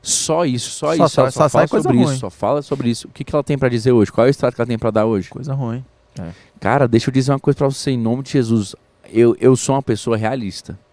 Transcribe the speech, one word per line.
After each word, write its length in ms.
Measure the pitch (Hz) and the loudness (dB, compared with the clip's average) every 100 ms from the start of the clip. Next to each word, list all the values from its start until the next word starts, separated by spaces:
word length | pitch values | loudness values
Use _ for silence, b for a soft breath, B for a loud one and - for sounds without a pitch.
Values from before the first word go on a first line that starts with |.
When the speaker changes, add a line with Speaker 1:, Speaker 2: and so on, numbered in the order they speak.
Speaker 1:
Só 440 | - - - 160 170 | -4 -4 -2 0 0
isso, 240 | 123 - | -2 -6
só 160 | - 151 160 | -6 -4 2
Speaker 2:
Só, 100 | 160 | 2
Speaker 1:
isso. 40 | - | 2
Speaker 2:
só, 60 | |
Speaker 1:
Ela 80 | 131 | 0
só 100 | - | 2
Speaker 2:
só 60 | - | 2
Speaker 1:
fala 0 | |
Speaker 2:
sai 180 | 147 156 | 2 2
coisa 160 | - | 0
Speaker 1:
sobre 140 | 359 247 | 2 2
Speaker 2:
ruim. 140 | 147 | 2
Speaker 1:
isso, 80 | 131 | 0
só 100 | 107 | -8
fala 320 | - 101 143 | -4 -2 -2
sobre 280 | 139 139 120 | -2 -4 -2
isso. 180 | 117 - | -4 -10
O 40 | |
que 120 | - | -16
que 120 | 139 151 | -4 -4
ela 80 | |
tem 140 | 143 143 | -2 0
pra 100 | 131 | 0
dizer 220 | 120 120 | 2 4
hoje? 200 | 120 101 | 4 4
Qual 140 | - 123 | 4 2
é 40 | |
o 20 | |
estado 240 | 143 127 - | 4 -2 -2
que 60 | |
ela 60 | 120 | -4
tem 100 | 113 | -2
pra 100 | 113 | -2
dar 140 | 107 110 | 0 0
hoje? 240 | 104 90 | -2 -4
Speaker 2:
Coisa 240 | - 151 | -12 -8
ruim. 300 | 139 120 117 131 _ _ - | -6 -6 -8 -12 _ _ -14
Speaker 3:
É. 100 | 85 b b _ | -14 b b _
Speaker 1:
Cara, 280 | - 135 123 | -2 2 4
deixa 220 | 117 131 | 2 2
eu 40 | |
dizer 180 | 131 127 | -2 0
uma 60 | 135 | 0
coisa 180 | - 143 | 0 0
pra 100 | 139 | -2
você, 240 | 139 - | -2 -4
em 60 | 127 | -2
nome 260 | 113 123 | -2 -4
de 80 | 131 | -2
Jesus. 440 | 143 113 113 98 - _ _ - | -2 2 0 0 -10 _ _ -4
Eu, 260 | 110 117 - | 4 4 6
eu 160 | 123 127 | 4 4
sou 200 | - 135 | 0 -2
uma 60 | |
pessoa 340 | 135 110 - 110 | -2 -4 -2 -2
realista. 600 | 110 135 117 - - 98 _ | -2 -4 -6 -10 -16 -18 _